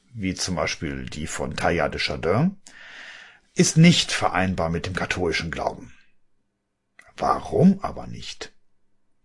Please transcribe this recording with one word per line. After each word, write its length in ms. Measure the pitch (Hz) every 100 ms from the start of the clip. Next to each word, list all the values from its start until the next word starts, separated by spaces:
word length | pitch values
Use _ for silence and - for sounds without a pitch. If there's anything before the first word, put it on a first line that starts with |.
| _
wie 200 | 120 95
zum 220 | 87 - 85
Beispiel 500 | 80 - 80 67 64
die 220 | - 78
von 280 | - 67 67
Teilhard 380 | 87 85 73
de 80 | -
Chardin, 560 | - 69 82 104 175 202 - - - - - - - - _ -
ist 220 | 175 156
nicht 340 | 170 - -
vereinbar 580 | - 101 87 95 87 82
mit 160 | 85 95
dem 80 |
katholischen 580 | 90 87 - 87 78 85
Glauben. 420 | - - - - - _ _ _ _ _ _ _ _ _ - - -
Warum 640 | - - - - 185 196
aber 260 | - - -
nicht? 460 | - - - - - _ _ _ _ _ _